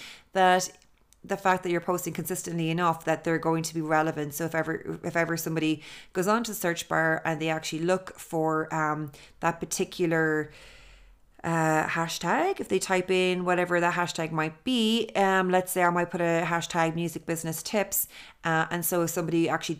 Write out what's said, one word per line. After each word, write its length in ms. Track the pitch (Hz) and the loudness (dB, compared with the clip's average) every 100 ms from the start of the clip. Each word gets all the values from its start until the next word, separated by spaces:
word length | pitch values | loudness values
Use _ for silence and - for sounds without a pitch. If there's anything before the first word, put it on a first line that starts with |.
| - - _ | -18 -20 _
that 360 | 190 185 180 185 - - _ _ _ | 4 6 6 2 -8 -20 _ _ _
the 120 | 170 196 | -8 -2
fact 280 | 185 185 | 0 0
that 80 | 180 | 0
you're 100 | 170 | -2
posting 320 | 170 180 175 | -2 -4 -4
consistently 560 | 160 156 180 - 170 160 | -6 -6 -6 -6 -4 -2
enough 340 | 170 175 165 | 0 0 0
that 200 | - 156 | -2 -2
they're 160 | 165 160 | 0 0
going 240 | 165 165 | 0 0
to 100 | 160 | -2
be 80 | 165 | -4
relevant. 540 | 156 156 160 156 147 139 | 0 2 2 -2 -6 -6
So 100 | 160 | -4
if 80 | |
ever, 460 | 160 160 160 - 160 | -2 -2 -4 -6 -8
if 140 | 170 170 | -4 0
ever 180 | 160 165 | 0 -2
somebody 460 | 165 160 156 151 - - - | -4 0 0 0 -6 -18 -6
goes 140 | 185 185 | -2 2
onto 240 | 226 226 | 2 0
the 40 | 208 | -2
search 320 | 175 170 - | -2 -2 0
bar 360 | 160 160 160 160 | 2 2 2 0
and 160 | 151 | 0
they 80 | 160 | 0
actually 300 | 160 - 160 | -2 -4 -2
look 380 | 170 185 185 - | 0 0 -2 -16
for, 540 | - 165 160 156 156 | -6 -2 0 0 0
um, 380 | 160 151 151 151 - - - | -2 0 -2 -6 -12 -20 -4
that 200 | 165 165 | -2 -2
particular, 920 | 170 - 180 - 170 165 160 156 147 - - - - - - - _ - | -4 -4 -4 0 2 4 4 2 -2 -10 -20 -20 -20 -20 -20 -20 _ -8
uh, 420 | - 165 160 156 - | -2 2 2 2 0
hashtag, 720 | 165 165 - 175 240 359 381 | -2 -4 -2 0 2 0 -2
if 100 | - | -2
they 100 | 190 | -2
type 320 | - 185 185 | 2 0 2
in 340 | 185 185 180 180 | 2 2 2 2
whatever 340 | 180 175 175 | 2 2 2
that 140 | 175 | 2
hashtag 380 | 170 170 - 160 | 2 -2 -2 -4
might 320 | 160 156 160 | -2 -2 -4
be, 480 | 254 247 220 226 220 196 | -2 2 4 2 0 2
um, 360 | 196 190 185 | 4 4 4
let's 200 | 185 180 | 2 2
say 120 | 185 | 2
I 80 | 175 | 2
might 180 | 175 175 | 2 0
put 100 | 175 | 0
a 240 | 170 165 | 2 2
hashtag 520 | 170 170 165 175 165 165 | 0 -2 0 0 0 0
music 320 | 170 165 - | -4 -4 -6
business 340 | 160 160 156 | -4 -4 -6
tips, 460 | - 214 196 - - - - - | -2 -2 0 -2 -4 -10 -20 -8
uh, 220 | 165 160 160 | 0 0 0
and 120 | 175 | -2
so 200 | 165 180 | 0 0
if 80 | 165 | 0
somebody 360 | 180 165 165 160 | -2 0 2 2
actually 280 | 160 - | 0 -2